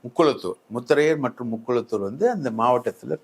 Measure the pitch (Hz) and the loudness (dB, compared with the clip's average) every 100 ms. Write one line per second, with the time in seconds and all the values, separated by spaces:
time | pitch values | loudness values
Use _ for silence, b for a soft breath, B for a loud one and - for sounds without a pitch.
0 | 123 147 156 123 92 - - 117 120 143 | -4 2 4 2 -4 -10 -10 -6 2 2
1 | 151 156 123 - 120 113 113 120 117 107 | 4 2 -2 -6 -6 -6 -2 -2 -2 -4
2 | 98 131 233 214 131 110 120 123 113 - | -4 0 0 0 -4 0 2 2 0 -6
3 | 120 - | -6 -6